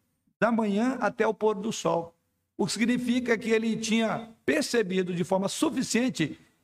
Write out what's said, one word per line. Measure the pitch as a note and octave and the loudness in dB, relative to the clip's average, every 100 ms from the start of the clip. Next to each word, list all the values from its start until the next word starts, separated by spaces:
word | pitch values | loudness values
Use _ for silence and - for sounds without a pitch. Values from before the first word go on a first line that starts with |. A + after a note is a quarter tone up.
| _ _ _ - | _ _ _ -2
da | G#3+ | 0
manhã | A3+ G#3+ G3 B3 C4 | 2 0 0 0 0
até | G3+ - A3 | -2 0 -2
o | |
pôr | G#3+ G#3+ G3+ | 0 0 0
do | G#3+ | -4
sol. | - E3 E3+ E3+ _ _ _ _ - | -4 -2 -2 -4 _ _ _ _ -4
O | G3+ | -2
que | |
significa | - A#3 B3 B3 B3 B3 A3 | 0 0 2 0 0 2 0
que | F3+ | 2
ele | A3+ A3+ G#3+ | 2 2 -2
tinha | - A3+ A3 C#3+ - - - | 0 2 2 -2 -8 -8 -2
percebido | D4+ - A#3 F#3+ F#3 F3+ F3 | 0 2 0 0 0 -2 -2
de | |
forma | E3+ F#3+ G3 | 0 0 0
suficiente | - D#4 B3+ G#3 A3 B3+ - D3+ - _ _ | 0 -2 -2 0 0 0 0 -4 -4 _ _